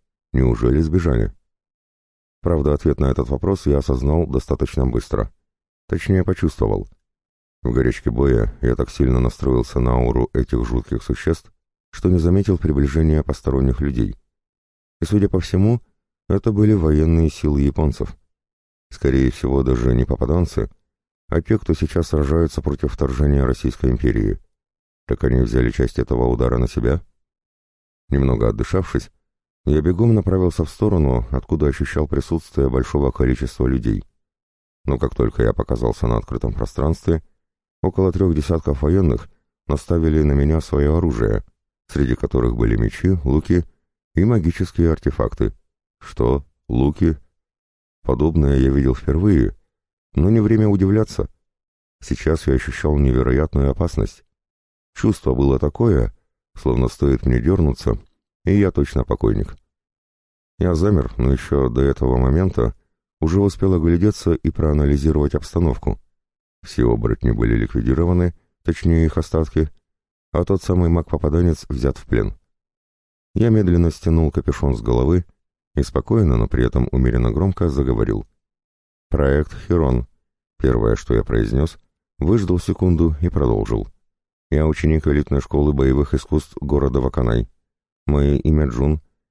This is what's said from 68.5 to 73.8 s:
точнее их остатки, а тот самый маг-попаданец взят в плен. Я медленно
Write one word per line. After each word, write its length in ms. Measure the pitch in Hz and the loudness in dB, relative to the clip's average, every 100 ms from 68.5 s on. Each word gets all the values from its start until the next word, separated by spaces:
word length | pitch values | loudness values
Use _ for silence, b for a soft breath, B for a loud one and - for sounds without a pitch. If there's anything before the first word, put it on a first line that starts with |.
| _ | _
точнее 440 | - 80 87 82 80 | -6 -2 2 2 2
их 100 | - | 0
остатки, 540 | 80 80 80 - 78 - _ _ _ _ _ | -2 -2 -2 -2 -2 -4 _ _ _ _ _
а 120 | 78 | -4
тот 180 | - 95 | 0 -2
самый 260 | - 90 87 | 0 2 2
маг-попаданец 760 | 85 80 78 78 80 87 78 - | 2 0 -2 0 2 2 0 -4
взят 300 | 65 65 - | -4 -4 -4
в 80 | - | -2
плен. 280 | 58 50 - _ _ _ _ _ _ _ _ _ | -2 -2 -6 _ _ _ _ _ _ _ _ _
Я 140 | - 113 | -2 2
медленно 420 | 110 92 85 | 4 4 2